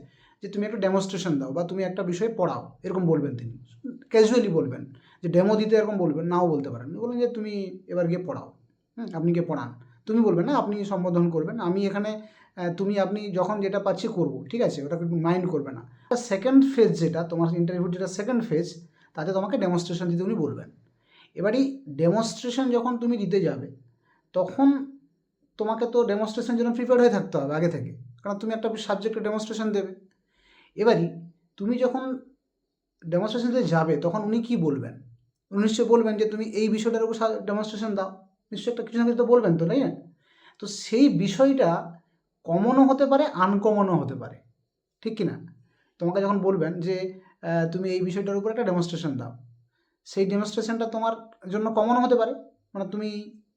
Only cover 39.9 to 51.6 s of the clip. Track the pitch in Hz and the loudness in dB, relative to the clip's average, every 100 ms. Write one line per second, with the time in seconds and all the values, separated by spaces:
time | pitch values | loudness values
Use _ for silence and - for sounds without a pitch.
39.9 | - - _ _ _ - _ 202 - - | -4 -14 _ _ _ -20 _ -12 -12 -2
40.9 | 226 285 170 202 - 277 262 175 180 - | 4 6 6 0 4 4 4 2 2 -4
41.9 | - _ _ _ _ 165 175 226 269 269 | -16 _ _ _ _ -2 2 4 6 6
42.9 | 269 269 277 - 170 190 202 220 208 190 | 6 4 4 4 2 2 2 2 2 2
43.9 | 160 120 - - - _ _ _ _ _ | 2 -2 -8 -12 -16 _ _ _ _ _
44.9 | _ 226 220 170 - - - _ _ _ | _ -10 -4 -4 -4 -14 -20 _ _ _
45.9 | _ 175 196 196 202 190 190 165 180 170 | _ -2 0 0 0 0 0 -2 -2 -4
46.9 | 185 185 - - _ 170 165 165 180 190 | -4 -6 -10 -20 _ -2 0 0 -2 -2
47.9 | 185 180 196 196 196 214 226 196 175 170 | -2 -2 -2 -2 -2 -2 -2 0 0 -2
48.9 | 165 160 123 117 - - _ _ _ _ | -4 -6 -6 -10 -14 -20 _ _ _ _
49.9 | _ - 196 196 202 214 226 220 226 220 | _ -8 -2 0 0 -2 -4 -4 -4 -4
50.9 | 220 226 226 - _ 185 208 | -2 -2 -2 -10 _ -6 -4